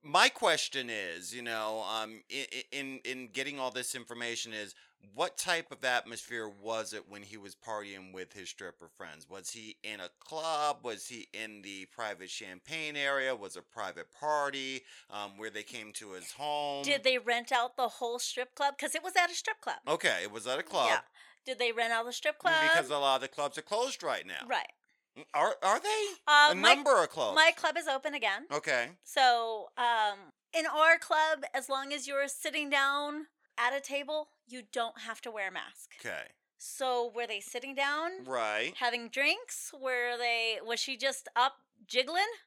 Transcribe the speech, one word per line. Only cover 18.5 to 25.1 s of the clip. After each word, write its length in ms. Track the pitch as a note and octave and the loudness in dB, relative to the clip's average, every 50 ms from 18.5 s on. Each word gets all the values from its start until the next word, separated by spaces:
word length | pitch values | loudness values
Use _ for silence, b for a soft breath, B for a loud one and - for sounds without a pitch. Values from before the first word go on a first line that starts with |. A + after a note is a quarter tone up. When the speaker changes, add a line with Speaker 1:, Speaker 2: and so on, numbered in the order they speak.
| _ | _
Speaker 2:
club? 200 | - C#4+ C#4 C#4 - | 0 0 0 0 0
'Cause 160 | C#4+ D4 - | -6 -4 -4
it 60 | D#4+ | -4
was 120 | D#4+ F#4 F4+ | -6 0 2
at 140 | F#4 F4 F4 | 4 4 4
a 40 | F4 | 0
strip 260 | - - A4 A4 _ | -4 -4 -4 -6 _
club. 160 | - A#3 E3+ - _ | -6 -6 -6 -6 _
Speaker 1:
Okay, 340 | - D#3 D#3+ - D#3+ A2 F2 | -2 -2 2 4 2 2 2
it 80 | F2+ G#2 | 0 -4
was 140 | G#2 A2+ G#2 | -6 -8 -4
at 120 | B2+ C3 C#3 | -4 -4 -4
a 40 | - | -4
club. 240 | - - E3+ C3 A2+ | -2 0 2 4 4
Speaker 2:
Yeah. 120 | A2 G#2 - _ B B B B B B _ | 4 2 0 _ B B B B B B _
Did 140 | C4 B3+ G#3 | -10 -4 -2
they 100 | B3 A#3 | -2 -2
rent 220 | A3+ A#3 A#3 A3+ | 0 0 0 0
out 120 | A#3 A3+ A#3 | 0 -2 -2
the 80 | B3 | -4
strip 260 | A#3+ - - D4+ D4+ - | -8 -2 -2 -2 -2 0
club? 160 | - - - - | 2 4 4 6
Speaker 1:
Because 280 | G#3 G#3+ G#3+ - D3 B2+ | 6 6 6 4 4 2
a 80 | D3 C#3+ | 0 2
lot 180 | C#3 C#3 C3+ | 4 4 4
of 40 | C3 | 4
the 60 | B2+ C3 | 2 -4
clubs 280 | - - D3 C#3 - D#3 | -4 -2 -4 -2 -4 -6
are 40 | |
closed 400 | - - G#3 A3 B3 C4+ - - | -6 -2 0 0 0 -2 -4 -4
right 240 | F3 D3+ A#2+ F#2+ D#2 | -2 -2 -2 -2 -4
now. 180 | F#2+ F2 C#2 - A#3 | -6 -8 -10 -4 -2
Speaker 2:
Right. 180 | B3 F#3+ - - _ _ _ _ _ _ _ _ | -2 -2 -2 -6 _ _ _ _ _ _ _ _